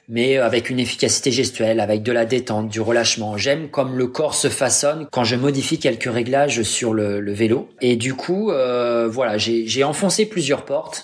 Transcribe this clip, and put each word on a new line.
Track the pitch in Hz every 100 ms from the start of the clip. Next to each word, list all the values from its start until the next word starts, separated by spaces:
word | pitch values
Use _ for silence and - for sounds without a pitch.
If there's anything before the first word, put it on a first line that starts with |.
| -
mais | 117 123 135
avec | 117 120 117
une | 127
efficacité | 120 - 120 - 143
gestuelle, | 120 123 - 110 113
avec | 104 107
de | 113
la | 120 113
détente, | 127 127 110 110
du | 107
relâchement. | 110 117 113 120 107 104
J'aime | 117 151 151
comme | - 131 127
le | 123
corps | 127 151 -
se | 135
façonne | - 123 - 143 156 151
quand | -
je | 117 123
modifie | 139 139 131 160
quelques | 143 113 131
réglages | 117 117 135 143 117
sur | 107 - 120
le, | 110 104 101
le | 101
vélo. | 101 113 123 - -
Et | 123 120
du | 123
coup, | 127 - 185 214
euh, | 147 127 123 120 117 117
voilà, | 113 123 107
j'ai, | 107 113 113
j'ai | 117
enfoncé | 139 147 196 170 214
plusieurs | 180 139 135 -
portes. | 143 - -